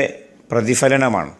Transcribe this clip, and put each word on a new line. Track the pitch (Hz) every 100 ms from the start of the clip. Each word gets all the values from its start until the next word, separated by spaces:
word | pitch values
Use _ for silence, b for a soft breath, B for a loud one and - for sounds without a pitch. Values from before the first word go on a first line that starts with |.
| - - - - -
പ്രതിഫലനമാണ്. | 117 110 123 135 135 131 98 73